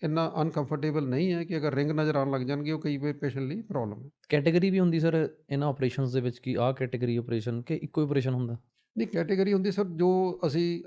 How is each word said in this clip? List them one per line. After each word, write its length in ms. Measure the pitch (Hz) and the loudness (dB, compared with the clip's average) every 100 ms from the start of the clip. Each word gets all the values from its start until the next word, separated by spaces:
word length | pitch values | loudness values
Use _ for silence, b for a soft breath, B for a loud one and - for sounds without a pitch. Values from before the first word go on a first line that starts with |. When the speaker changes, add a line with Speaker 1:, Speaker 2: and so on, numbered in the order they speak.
Speaker 1:
ਇੰਨਾ 280 | 160 160 160 - | -2 0 0 0
ਅਨਕੰਫਰਟੇਬਲ 680 | 165 160 139 151 151 151 135 | -2 0 -2 -2 -2 -2 0
ਨਹੀਂ 240 | 127 185 | 0 0
ਹੈ 120 | 170 | 0
ਕਿ 120 | 170 160 | -2 -2
ਅਗਰ 180 | 147 | 0
ਰਿੰਗ 160 | 131 147 | 0 0
ਨਜ਼ਰ 260 | 156 156 143 | 2 2 2
ਆਉਣ 140 | 135 | 0
ਲੱਗ 100 | 135 | 0
ਜਾਣਗੇ, 320 | 127 139 147 | -2 -2 -2
ਉਹ 80 | 156 | -2
ਕਈ 160 | 156 139 | -2 -2
ਵਾਰ 160 | 147 | -2
ਪੇਸ਼ੈਂਟ 320 | 143 147 127 | -2 -4 -2
ਲਈ 180 | 135 190 | -4 -6
ਪ੍ਰੋਬਲਮ 420 | - 147 107 104 | -4 -4 -4 -6
ਹੈ। 60 | 131 - _ | -12 -20 _
Speaker 2:
ਕੈਟਾਗਰੀ 420 | 143 143 170 190 | 2 4 4 4
ਵੀ 100 | 190 | 4
ਹੁੰਦੀ 200 | 180 165 | 4 4
ਸਰ 280 | 160 160 156 - _ | 2 2 0 -4 _
ਇਹਨਾਂ 180 | 139 147 | -2 0
ਆਪਰੇਸ਼ਨਸ 440 | 135 131 131 131 | 0 0 0 0
ਦੇ 80 | 127 | 0
ਵਿੱਚ 180 | 123 - | -2 -4
ਕਿ 180 | 127 120 | -4 0
ਆਹ 120 | 123 | 0
ਕੈਟਾਗਰੀ 440 | 131 127 123 120 117 | 0 -4 -2 0 0
ਆਪਰੇਸ਼ਨ 460 | 120 117 113 117 | 0 -2 -2 -6
ਕਿ 120 | 120 | -4
ਇੱਕੋ 260 | 160 151 - | -6 -2 -2
ਹੀ 60 | 147 | 2
ਆਪਰੇਸ਼ਨ 280 | 139 127 | 2 0
ਹੁੰਦਾ? 240 | 127 120 117 - _ _ 220 | 0 -2 -6 -10 _ _ -4
Speaker 1:
ਨਹੀਂ, 100 | 220 | -2
ਕੈਟਾਗਰੀ 440 | 170 165 190 196 | -2 0 2 2
ਹੁੰਦੀ 180 | 196 196 | 2 2
ਸਰ, 140 | 185 | 0
ਜੋ 560 | 190 165 180 185 185 180 160 | -2 2 2 4 2 0 -2
ਅਸੀਂ 380 | 156 175 175 | 0 0 -2